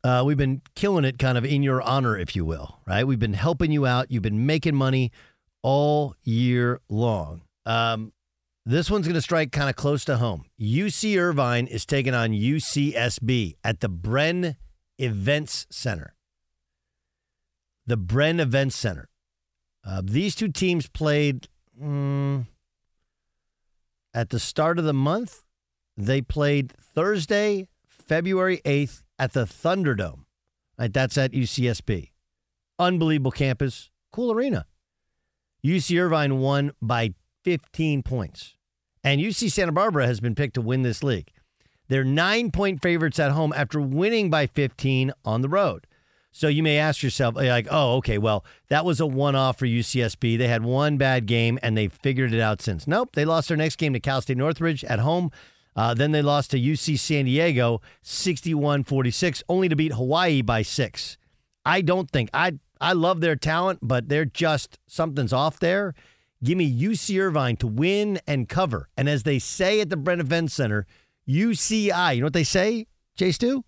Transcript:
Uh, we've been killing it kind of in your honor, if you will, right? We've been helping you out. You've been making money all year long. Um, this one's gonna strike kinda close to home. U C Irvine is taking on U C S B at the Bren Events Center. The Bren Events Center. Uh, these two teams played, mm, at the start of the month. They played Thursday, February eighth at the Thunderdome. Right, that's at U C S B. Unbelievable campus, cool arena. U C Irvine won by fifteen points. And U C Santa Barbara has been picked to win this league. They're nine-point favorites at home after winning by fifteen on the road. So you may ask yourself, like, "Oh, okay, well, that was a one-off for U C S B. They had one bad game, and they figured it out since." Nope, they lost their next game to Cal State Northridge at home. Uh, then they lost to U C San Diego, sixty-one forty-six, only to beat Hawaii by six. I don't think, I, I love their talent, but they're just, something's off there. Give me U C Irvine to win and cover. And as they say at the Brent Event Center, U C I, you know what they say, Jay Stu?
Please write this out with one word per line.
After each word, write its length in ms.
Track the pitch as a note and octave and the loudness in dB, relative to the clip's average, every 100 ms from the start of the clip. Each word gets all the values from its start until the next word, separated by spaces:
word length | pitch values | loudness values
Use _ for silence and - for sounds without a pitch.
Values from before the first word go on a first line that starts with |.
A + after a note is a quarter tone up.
Uh, 220 | B2+ B2 C3+ | 2 2 2
we've 120 | C#3+ | 2
been 240 | C3+ C3+ - - | 0 -2 -8 -2
killing 280 | G3+ F#3 | 0 2
it 160 | C3+ B2 | 0 0
kind 180 | C3 B2 | 0 0
of 60 | |
in 180 | B2+ C#3+ | 0 0
your 200 | C#3 B2+ | 2 0
honor, 360 | A#2 C3+ B2 G#2 | 0 0 0 -2
if 160 | E2+ | -4
you 120 | F#2+ D#2+ | -4 -4
will, 340 | D#2+ - - - | -4 -10 -14 -4
right? 160 | G2 | 0
We've 160 | C3 B2 | 0 0
been 140 | G#2+ | -2
helping 400 | G2 C#3 D#3+ E3 | 0 -2 0 0
you 120 | D3 C3+ | 2 2
out. 240 | B2 C3+ | 0 0
You've 140 | B2 | -2
been 220 | G2+ G#2+ C3+ | -2 0 0
making 280 | D#3 D#3+ | 0 0
money 380 | C#3 C3 C3 B2 - - _ _ _ | 0 2 2 0 -4 -20 _ _ _
all 540 | C3 C#3 D3 D3+ C#3+ - | 0 2 2 0 -2 -6
year 560 | - A#2 B2 B2 A#2+ B2 _ | -2 0 2 2 2 -2 _
long. 540 | G#2+ A#2+ G#2 D2+ E2 - _ A2+ | -2 0 -2 -4 -10 -18 _ -4
Um, 480 | A#2 A#2 A2+ A2 _ _ _ _ _ A2+ | 0 0 -2 -8 _ _ _ _ _ -2
this 240 | D3 E3+ | 0 2
one's 180 | G#3 E3 | 0 0
gonna 120 | E3 | -2
strike 320 | - E3 D3+ | 0 -2 0
kinda 220 | D3 C#3 | -2 -2
close 320 | - C#3+ C#3+ - | -2 -2 -2 -2
to 100 | B2 | 0
home. 300 | A#2+ E2 - _ | 0 -4 -12 _
U 340 | G#2+ C3 G3+ | -2 0 0
C 300 | - G#3+ G3 | -2 0 2
Irvine 480 | F3 D3 B2 A#2+ A#2+ | 2 2 0 0 -2
is 180 | A2 - | -6 -2
taking 280 | C#3+ C3 | -2 0
on 180 | B2 A#2 | 0 0
U 300 | G#2+ A2+ D#3 | 0 0 0
C 340 | - C#3+ C#3+ A#2 | -2 -2 0 0
S 240 | A#2+ - | -2 -2
B 380 | A#2 B2+ F#2+ - | -2 0 -2 -4
at 200 | - - | -6 -4
the 80 | A2+ | -4
Bren 680 | E2+ F#2+ B2+ D#3 F3+ F3 C#3 - _ _ - | -4 -2 0 0 0 -4 -6 -16 _ _ -6
Events 680 | B2+ G#2 G2 D3 D3+ - - | -4 -2 0 0 -2 -10 -10
Center. 460 | - B2+ F2 - _ _ _ _ _ _ _ _ _ _ _ _ _ _ _ _ _ - | -8 -6 -6 -10 _ _ _ _ _ _ _ _ _ _ _ _ _ _ _ _ _ -4
The 120 | A#2 | -4
Bren 420 | F2+ A#2+ D3+ E3+ | 0 0 2 2
Events 380 | C#3 C3+ C#3 - | 0 0 0 -2
Center. 320 | A2+ D2 - _ _ _ _ _ _ _ | -6 -6 -14 _ _ _ _ _ _ _
Uh, 180 | G2 F#2+ | -8 -6
these 320 | F#2+ A#2+ G3 | -2 0 0
two 140 | - G#3+ | -2 -4
teams 400 | - F#3 F3 - | 0 0 0 -4
played, 640 | - D#3 D3 D3 C3 - _ _ A#2+ | -2 0 2 2 -2 -10 _ _ -12
mm, 680 | D3 C#3+ C#3 C#3 C#3 C#3 A#2+ _ _ _ _ _ _ _ _ _ _ _ _ _ _ _ _ | -6 -4 -2 -2 -2 -4 -6 _ _ _ _ _ _ _ _ _ _ _ _ _ _ _ _
at 160 | A#2+ A#2 | -6 -2
the 100 | A#2 | -4
start 400 | - - D#3 E3+ | -4 0 2 2
of 60 | D#3 | 0
the 80 | |
month. 500 | C#3 C#3 G3 A#3+ - _ _ _ _ _ - | 2 0 0 -4 -12 _ _ _ _ _ -6
They 240 | G2+ C#3 | 0 0
played 500 | A#2+ D3+ C#3+ C#3+ B2+ - | 0 0 2 2 -2 -10
Thursday, 880 | _ - F#3 G#3 D3+ G#3 G#3+ G3+ F#3 _ _ | _ -2 0 0 0 0 2 -2 -6 _ _
February 760 | _ - D#3 F3 F#3+ F#3 F3+ | _ -2 -2 2 0 2 0
eighth 400 | D#3 C#3+ C#3 - _ - | 0 0 0 -8 _ -6
at 120 | C3 | -2
the 120 | C3 A2+ | 0 -2
Thunderdome. 800 | - E3 F#3+ D#3 G#2+ F2 C2+ - _ _ _ _ - | -2 -2 0 0 0 -4 -8 -20 _ _ _ _ -6
Right, 160 | A#2+ | -2
that's 240 | C3 C3 - | 0 0 0
at 160 | C3 | 0
U 120 | C3+ A#2+ | 0 -2
C 220 | - B2 | 0 -2
S 140 | A2+ | -2
B. 320 | - F2 - _ _ _ _ _ _ - | -2 -4 -6 _ _ _ _ _ _ 0
Unbelievable 520 | F3+ F3+ D#3+ D3+ C3 | 2 4 2 2 0
campus, 600 | - C#3 B2 C#3 - - _ _ | 0 -2 0 -4 -6 -20 _ _
cool 180 | - B3 | -4 -2
arena. 340 | A3 C4+ B2 - _ _ _ _ _ _ _ _ _ | 0 0 -2 -6 _ _ _ _ _ _ _ _ _
U 200 | C#3+ F3+ | 0 0
C 180 | C#3+ F3 | 2 0
Irvine 400 | F3+ D#3+ C#3+ C3 | 2 2 2 2
won 320 | C3+ C#3 C#3+ - | 2 0 -2 -4
by 340 | A2+ A#2+ A2+ F2 _ _ | -2 0 -2 -4 _ _
fifteen 580 | - E3+ _ - D#3+ C#3+ | -2 -2 _ -4 0 0
points. 540 | - B2+ G2 - - _ _ _ _ _ | -2 -4 -6 -10 -20 _ _ _ _ _
And 160 | C#3 C#3+ | 0 2
U 140 | G3+ | 0
C 160 | G3 A3+ | 0 0
Santa 240 | E3+ F3 | 0 0
Barbara 340 | D#3 G#3+ D#3 B2 | 2 2 2 0
has 140 | A2+ | 0
been 140 | A#2+ G#2+ | -2 -2
picked 180 | C#3+ | -2
to 80 | B2 | -2
win 220 | A2+ C3 | -2 0
this 200 | B2+ A2 | 0 0
league. 280 | C#3 G2+ C#2+ _ _ _ _ _ - | 0 -2 -4 _ _ _ _ _ -2
They're 160 | C3+ C3 | 0 2
nine-point 760 | D3 F3+ A3 A#3 E3+ G3 E3 | 2 2 2 0 0 0 0
favorites 380 | F3+ E3+ D#3+ D3 | 0 2 0 0
at 140 | C#3+ | 0
home 180 | C#3+ D#3 | 2 0
after 280 | C#3+ C3+ D3+ | 0 -2 -2
winning 480 | C#3 C#3 G3+ A3+ F#3+ | -2 0 2 2 2
by 180 | D#3 C#3 | 2 0
fifteen 640 | - C3+ - C3+ C3 C3 - - | 0 -2 -2 0 2 0 -4 -4
on 160 | A2+ | -2
the 80 | C3+ | 0
road. 360 | F#3 F3+ F2+ _ _ _ _ _ | 0 0 -2 _ _ _ _ _
So 160 | - D#3 | -2 0
you 160 | D3 | 2
may 140 | D#3+ D3 | 2 2
ask 260 | D#3 C#3+ | 2 0
yourself, 320 | C3+ - A#2+ A#2 | -2 0 0 2
like, 320 | C3+ A#2+ A2+ | 2 2 2
"Oh, 280 | D3+ C3+ B2+ | 2 2 2
okay, 200 | A#2 G#2+ | 0 0
well, 280 | A2 G#2 - - _ | 2 0 -4 -20 _
that 160 | C#3+ E3+ | 0 2
was 160 | D3+ | 0
a 40 | D#3 | 0
one-off 540 | C3 C#3+ C3+ C3 A#2+ | 0 2 2 0 0
for 60 | B2+ | 0
U 180 | A#2 | 0
C 180 | A2 B2+ | 0 0
S 140 | A2+ - | -2 0
B. 220 | A#2 A2+ | 0 2
They 100 | A#2+ | 2
had 160 | A#2 | 0
one 320 | A#2 C3 D3 C#3+ | 0 0 2 2
bad 300 | C3+ B2+ G#2+ | 2 2 2
game, 340 | A#2 A#2 B2+ | 2 2 0
and 140 | A#2 A2 | 0 0
they 140 | G2+ | 0
figured 440 | - C#3+ B2+ B2+ | -2 -2 0 0
it 60 | A2+ | 2
out 220 | A2 G#2 | 0 -2
since." 260 | - F2 - | -4 -4 0
Nope, 280 | F#3+ B3+ - | 0 0 -2
they 100 | D3+ | 0
lost 240 | E3 - | 0 0
their 80 | D#3 | 0
next 180 | D#3 - | 0 0
game 160 | D#3 | -2
to 80 | B2+ | -2
Cal 220 | C#3+ C3+ | -2 -2
State 160 | - B2+ | -2 -2
Northridge 480 | D3 D#3+ E3 D3 - | -2 0 -2 -2 -2
at 140 | A2+ | 0
home. 300 | B2+ F3 E3+ - - _ _ - | 2 2 -2 -6 -20 _ _ -2
Uh, 180 | A2+ | 0
then 180 | A#2 D3 | 2 2
they 100 | D3+ | 2
lost 300 | C#3+ D3 B2+ | 2 0 0
to 80 | C3+ | 0
U 160 | B2+ D3+ | 0 0
C 220 | - C#3+ | -2 -2
San 260 | - D3+ | 0 0
Diego, 560 | C3 C3+ E3+ B2 A#2+ A2+ - - | 2 2 2 2 2 0 -6 -20
sixty-one 840 | - - F#3 D#3 E3 D3+ D3 C#3+ | -12 -4 -2 -2 -2 0 2 0
forty-six, 580 | C3+ C3+ B2 - F3+ C3 - | 0 0 0 0 -2 -2 -2
only 220 | F3+ F#3 | 0 2
to 80 | D3+ | 2
beat 160 | D#3 | 0
Hawaii 480 | A#2 B2+ D#3+ F3+ C#3+ | -2 0 2 2 2
by 200 | A2+ A2+ | 2 0
six. 560 | G#2 - A#2+ - - - _ _ _ _ | 0 -2 -4 -4 -14 -14 _ _ _ _
I 160 | - F3+ | 0 2
don't 320 | E3+ F3+ D#3+ | 2 0 0
think, 180 | C#3 A2 | -2 0
I, 260 | C3+ F3+ C#3+ _ _ | 0 -2 -2 _ _
I 100 | D#3 | 0
love 300 | F#3 E3+ F3+ | 2 2 2
their 160 | E3 D3+ | 0 0
talent, 420 | D#3 E3 F#3 F3+ | 0 0 0 -2
but 280 | A#2 B2+ B2+ | -2 -2 0
they're 160 | C#3+ D#3 | -2 -2
just, 520 | - E3 D3 - - _ | 0 0 0 -4 -18 _
something's 440 | - D#3+ C#3+ A#2+ | -4 -2 -2 0
off 260 | C3 D3+ - | 0 0 0
there. 360 | E3+ G3 G3 - _ _ _ _ | 0 0 -2 -8 _ _ _ _
Give 140 | B2 F3+ | 0 2
me 80 | D#3 | 2
U 300 | A#2+ F3+ A3 | 0 0 -2
C 220 | - F#3+ | -2 0
Irvine 340 | F#3+ D3+ B2+ A2+ | 0 0 0 0
to 100 | A#2+ | -2
win 520 | A2 E3+ G3+ G#3 F#3+ - | 0 2 2 0 -2 -2
and 220 | C#3 A#2 | -2 -2
cover. 400 | E3 F#3 G#2 C#2 - | -2 0 -2 -6 -4
And 100 | C#3 | 0
as 160 | C#3+ | 0
they 160 | A2+ C3+ | 0 -2
say 400 | - - F#3 G#3+ | -2 -2 2 2
at 100 | F#3 | 0
the 60 | E3+ | -2
Brent 240 | D3 F3 | -2 -2
Event 320 | C3+ E3+ D#3+ | 0 0 0
Center, 340 | - A#2+ G#2 G2 _ _ _ - | -2 0 0 -4 _ _ _ -2
U 260 | C#3+ A3+ | 2 2
C 380 | G3+ - A3 G3+ | 0 0 0 2
I, 220 | F3 F3 | 2 2
you 80 | B2 | 2
know 40 | D3 | 0
what 80 | |
they 100 | E3+ | 0
say, 440 | D3+ F#3+ G3+ A#3 A3 _ _ - | 2 2 0 -2 -8 _ _ -2
Jay 160 | F#3 | 0
Stu? 320 | D#3 A#3+ C4+ | 2 0 0